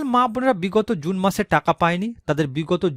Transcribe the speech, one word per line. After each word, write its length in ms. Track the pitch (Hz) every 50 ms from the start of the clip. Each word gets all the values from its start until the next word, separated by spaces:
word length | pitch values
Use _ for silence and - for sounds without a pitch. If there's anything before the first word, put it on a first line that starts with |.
| 302
মা 180 | 262 240 247 254 247
বোনেরা 260 | 214 254 247 269 247
বিগত 340 | 175 170 196 175 214 208 - 233
জুন 240 | 160 139 165 190 185
মাসে 240 | 185 196 185 - 202
টাকা 280 | - 175 151 - - 165
পায়নি, 360 | - 175 170 175 180 202 233 233 - _
তাদের 220 | - 151 143 160 139
বিগত 340 | 131 151 160 156 180 170 196 180 139